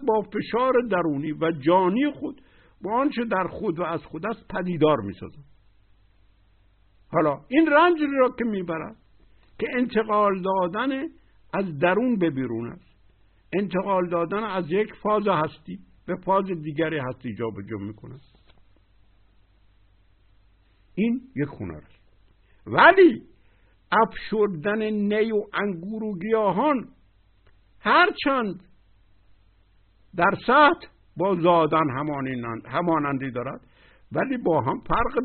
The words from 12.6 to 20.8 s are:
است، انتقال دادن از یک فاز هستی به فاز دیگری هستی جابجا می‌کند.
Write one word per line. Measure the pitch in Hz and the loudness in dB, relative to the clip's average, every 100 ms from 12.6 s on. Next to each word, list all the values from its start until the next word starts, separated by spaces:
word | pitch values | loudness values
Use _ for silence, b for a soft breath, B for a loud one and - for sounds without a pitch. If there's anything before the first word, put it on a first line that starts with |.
| 117 | -6
است، | - _ _ _ _ _ _ - | -12 _ _ _ _ _ _ -6
انتقال | 170 202 180 196 190 175 | -4 -2 -2 0 0 0
دادن | 170 170 196 | 0 -2 -4
از | 220 190 147 | -4 -4 -2
یک | 185 214 - | -2 -2 -4
فاز | 208 214 208 | 0 0 2
هستی | 165 156 - - 185 - - - | 2 0 -6 -16 -16 -16 -18 -8
به | 180 | -8
فاز | 180 190 | 0 0
دیگری | 196 175 151 147 160 160 | 0 -4 -6 -2 -2 -2
هستی | 127 127 127 | -6 -8 -10
جابجا | 104 113 101 101 107 | -6 -6 -6 -10 -8
می‌کند. | 98 107 - 135 - _ _ - - _ _ _ _ _ _ _ _ _ _ _ _ _ _ _ _ _ _ _ _ _ | -10 -12 -16 -20 -20 _ _ -20 -20 _ _ _ _ _ _ _ _ _ _ _ _ _ _ _ _ _ _ _ _ _